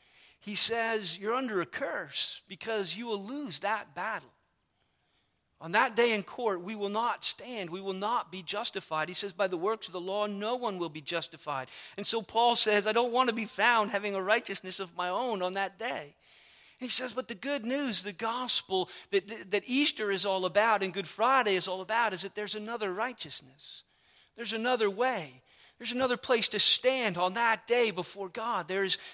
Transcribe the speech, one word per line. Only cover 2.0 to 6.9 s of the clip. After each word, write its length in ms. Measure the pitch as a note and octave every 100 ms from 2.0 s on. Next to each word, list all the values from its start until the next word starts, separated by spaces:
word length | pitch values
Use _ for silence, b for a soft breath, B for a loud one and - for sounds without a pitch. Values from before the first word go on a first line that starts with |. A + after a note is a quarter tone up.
| D3+ - - - -
because 480 | F#3+ - A3 F#3
you 120 | F3+ A#3+
will 160 | G#3
lose 380 | G3 C#4+ C#4 D3
that 340 | G3+ G#3+ E3
battle. 340 | D3 G3+ G3+ C3 _ _ _ _ _ _ _ _ _ _ _ _ _
On 100 | D#3+
that 220 | G3+ B3+
day 180 | A3 A#3+
in 120 | G#3+
court, 360 | - - A#3 F3+
we 140 | F3+
will 140 | A3
not 360 | G3+